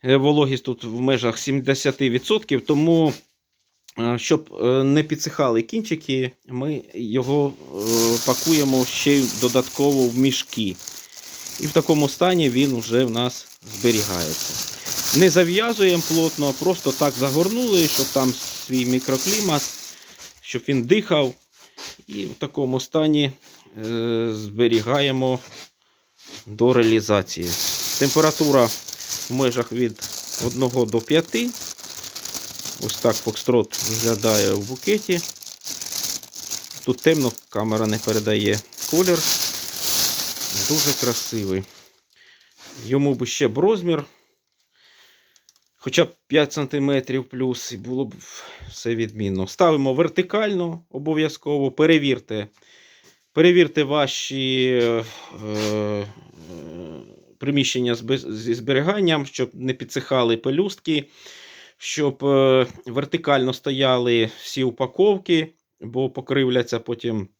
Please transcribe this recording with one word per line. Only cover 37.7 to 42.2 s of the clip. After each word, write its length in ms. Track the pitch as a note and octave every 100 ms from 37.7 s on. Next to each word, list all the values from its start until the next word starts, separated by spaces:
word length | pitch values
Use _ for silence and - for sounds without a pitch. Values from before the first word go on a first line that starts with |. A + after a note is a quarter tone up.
| G#2+ A2
не 120 | G#2+
передає 600 | - A2 G#2+ G#2+ G#2 G#2 - - -
колір. 280 | D#3 F#3 E3+ - - - - - - - - - - - - - G2 -
Дуже 320 | D#3 C#3+ C3+
красивий. 600 | B2 A2+ - A2+ G2 F#2+ F#2+ - - _ _ _